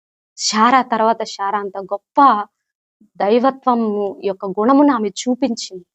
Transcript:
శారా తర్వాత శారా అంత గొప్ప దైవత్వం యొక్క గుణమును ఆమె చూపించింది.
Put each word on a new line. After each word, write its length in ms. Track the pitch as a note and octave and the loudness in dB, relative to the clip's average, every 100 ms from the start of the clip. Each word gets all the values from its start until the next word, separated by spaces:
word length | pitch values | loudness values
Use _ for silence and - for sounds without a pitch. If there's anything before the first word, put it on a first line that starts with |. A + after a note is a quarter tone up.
| _ _ _ - | _ _ _ -10
శారా 440 | - A3 A3+ C4 | -4 2 2 2
తర్వాత 400 | B3 A3+ A3 A3+ | 0 0 0 0
శారా 360 | G#3+ - G3 G#3 | -6 -8 -6 -4
అంత 180 | G3+ G3 | -6 -10
గొప్ప 400 | F#3 G3+ _ - C#4 G#3+ G#3 _ _ _ _ _ _ - | -8 -10 _ 4 4 4 -2 _ _ _ _ _ _ -4
దైవత్వం 600 | G3 A#3+ B3+ C4+ C4+ A#3 A3+ G#3 G3+ - G3+ | 0 2 2 0 -2 0 0 -2 -4 -6 -6
యొక్క 160 | F#3+ G3+ | -6 -6
గుణమును 460 | F#3 G#3+ C#4 D4 | -2 2 4 4
ఆమె 160 | B3 G#3+ | 2 -2
చూపించింది. 760 | - - B3 C4+ A#3 - F#3 - | -6 -4 -2 -2 -4 -10 -16 -20